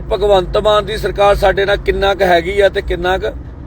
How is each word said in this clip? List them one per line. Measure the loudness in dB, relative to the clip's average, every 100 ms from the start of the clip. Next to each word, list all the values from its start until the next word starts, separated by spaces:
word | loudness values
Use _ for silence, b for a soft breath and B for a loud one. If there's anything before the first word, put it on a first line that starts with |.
| -2
ਭਗਵੰਤ | -2 2 2 2 0
ਮਾਨ | 2 2 0
ਦੀ | -4
ਸਰਕਾਰ | -4 0 2
ਸਾਡੇ | 4 2 2
ਨਾਲ | 0 0
ਕਿੰਨਾ | -2 0 0
ਕੁ | 2
ਹੈਗੀ | 2 2 2 2
ਆ | 2
ਤੇ | 2
ਕਿੰਨਾ | -4 -4 -2 -2
ਕੁ | -4 -8 -14 -16